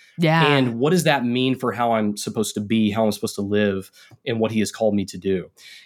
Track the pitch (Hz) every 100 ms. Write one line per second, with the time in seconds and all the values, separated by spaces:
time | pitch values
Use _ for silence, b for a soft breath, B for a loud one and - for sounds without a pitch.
0 | b b 160 160 151 143 123 117 143 185
1 | 156 139 123 123 131 127 123 107 120 113
2 | 107 104 - 110 107 - 101 113 107 104
3 | 110 101 110 - 101 104 104 95 95 B
4 | B B - 113 110 110 101 - 110 104
5 | 95 92 95 95 82 _ B B